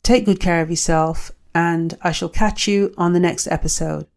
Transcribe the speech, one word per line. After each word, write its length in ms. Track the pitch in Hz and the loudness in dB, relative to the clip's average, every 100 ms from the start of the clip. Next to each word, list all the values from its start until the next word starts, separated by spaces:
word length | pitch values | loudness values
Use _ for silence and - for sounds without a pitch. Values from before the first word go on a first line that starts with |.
take 240 | - 240 | 4 4
good 140 | 208 185 | 4 2
care 220 | 185 170 | 2 0
of 100 | 160 | 0
yourself, 600 | 165 - 160 160 160 - - _ | -2 0 2 0 -2 -8 -14 _
and 420 | 165 170 165 165 - | -2 0 0 -4 -4
I 100 | 180 | -4
shall 180 | 156 170 | -4 -4
catch 380 | - 214 202 - | 0 0 0 0
you 260 | 202 202 - | 0 0 0
on 160 | 175 | 0
the 60 | 175 | 2
next 280 | 175 - - | 2 -2 -4
episode. 600 | 160 160 - 160 151 156 | -2 -2 -2 -4 -6 -10